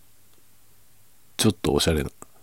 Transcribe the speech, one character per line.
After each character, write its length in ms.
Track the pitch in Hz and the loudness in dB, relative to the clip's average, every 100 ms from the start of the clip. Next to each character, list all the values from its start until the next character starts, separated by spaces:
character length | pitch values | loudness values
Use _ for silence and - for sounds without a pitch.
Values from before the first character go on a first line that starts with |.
| - - - - - - - - - - - - - - | -20 -20 -20 -20 -20 -20 -20 -20 -20 -20 -20 -20 -18 -2
ち 100 | 110 | 0
ょ 20 | |
っ 20 | |
と 180 | - - | 0 -2
お 80 | 69 | 0
し 80 | - | 0
ゃ 40 | |
れ 100 | 80 | -2
な 80 | 69 - - - | -4 -10 -20 -20